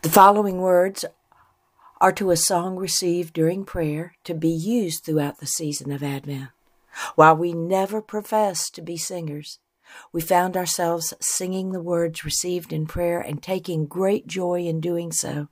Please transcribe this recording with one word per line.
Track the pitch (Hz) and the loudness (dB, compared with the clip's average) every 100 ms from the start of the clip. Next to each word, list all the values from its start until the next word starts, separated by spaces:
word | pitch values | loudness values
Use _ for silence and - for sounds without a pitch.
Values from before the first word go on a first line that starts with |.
The | 160 | 4
following | 208 196 208 202 185 | 8 8 8 0 0
words | 185 180 190 190 - _ _ _ _ _ _ _ - _ | 4 4 4 -2 -12 _ _ _ _ _ _ _ -20 _
are | 185 | 2
to | 185 196 | 4 2
a | 170 | 2
song | - 180 185 | 2 0 -2
received | 185 185 - 180 175 165 | -6 -4 -2 0 0 -2
during | - 160 190 | 0 2 2
prayer | 190 180 156 147 175 _ | -6 -4 -2 -4 -8 _
to | - | -8
be | 165 165 | -2 0
used | 165 180 240 185 160 | 0 0 0 0 -6
throughout | - 156 143 - | -2 0 0 -4
the | 143 | -6
season | - 156 147 139 | -4 -4 -6 -6
of | 139 | -6
Advent. | 143 139 143 139 135 _ _ _ _ - - | -6 -6 -8 -10 -10 _ _ _ _ -12 -4
While | - 156 156 | 6 8 8
we | 175 | 2
never | 165 165 190 196 214 | -2 0 0 0 -4
professed | 214 214 208 214 208 165 - | -6 -8 -2 0 2 0 -8
to | - | -8
be | 170 170 | -12 -8
singers, | - 180 160 147 147 - _ _ _ - - | -8 -6 -8 -8 -12 -20 _ _ _ -20 -8
we | 170 | -6
found | 160 180 180 185 | 2 2 2 0
ourselves | 175 - 170 170 160 - | -2 0 0 0 -4 -6
singing | - - 185 185 190 | -4 -4 -4 -4 -4
the | 185 | -6
words | 170 170 170 160 | -2 0 0 -4
received | - - 180 180 165 | -4 -4 -2 -4 -4
in | 156 156 | -4 -4
prayer | 175 175 170 | -2 0 -2
and | - 147 | -4 -8
taking | - 185 185 160 | -4 -4 -2 -4
great | 147 180 190 208 - | -2 0 2 0 -2
joy | 180 180 175 | -4 -2 0
in | 170 160 | 0 -2
doing | 165 170 170 | 0 -2 -2
so. | 160 - 143 147 | -4 -4 -6 -8